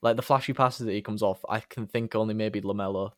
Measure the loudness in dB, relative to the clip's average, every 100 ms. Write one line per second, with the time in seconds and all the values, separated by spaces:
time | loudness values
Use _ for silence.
0 | 2 2 4 2 2 2 2 2 -2 -2
1 | -4 0 0 0 -4 -4 -4 -10 -4 -2
2 | 0 0 0 0 -2 -2 -2 -2 -2 -2
3 | -4